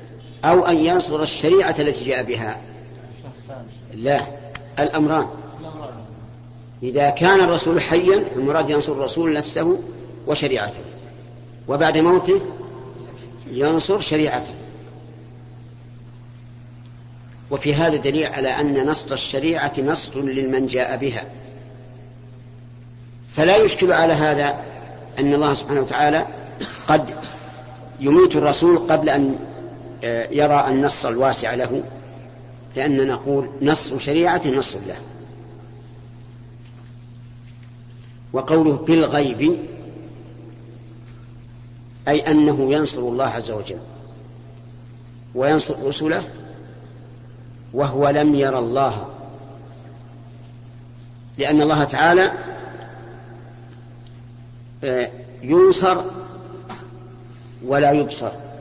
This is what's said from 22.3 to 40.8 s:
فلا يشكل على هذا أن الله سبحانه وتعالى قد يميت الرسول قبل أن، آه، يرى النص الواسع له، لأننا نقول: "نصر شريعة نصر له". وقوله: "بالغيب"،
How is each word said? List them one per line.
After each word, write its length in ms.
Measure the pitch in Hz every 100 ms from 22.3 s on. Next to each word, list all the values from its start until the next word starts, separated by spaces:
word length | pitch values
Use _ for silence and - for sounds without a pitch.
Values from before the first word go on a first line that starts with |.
| - - - - - - - - - -
فلا 240 | 151 165 208
يشكل 360 | - - 180
على 200 | 160 165
هذا 440 | 151 151 143 143 151 - - - - - -
أن 160 | 143
الله 200 | 143 147
سبحانه 260 | 135 - 139
وتعالى 460 | 127 127 147 160 - - - - - - -
قد 220 | 156 - - - - - - - - - -
يميت 360 | 139 165 180 151
الرسول 420 | 147 139 170 165
قبل 300 | - 156 151
أن، 300 | 139 139 131 - - - - - -
آه، 240 | 117 117 -
يرى 360 | 143 147 143 131
النص 380 | 135 143 - 131
الواسع 480 | 117 135 117 113
له، 280 | 123 123 127 - - - - - - - - - 131
لأننا 280 | 147 135
نقول: 440 | 131 120 139 139 120 135
"نصر 360 | 143 156 - 131
شريعة 440 | 143 156 170 175 147
نصر 320 | 131 123 98 101
له". 80 | - - - - - - - - - - - - - - - - - - - - - - - - - - - - - - - - - -
وقوله: 440 | 135 135 160 156 139
"بالغيب"، 840 | - 165 143 147 139 110 151 330 - - - - - - - - - - - -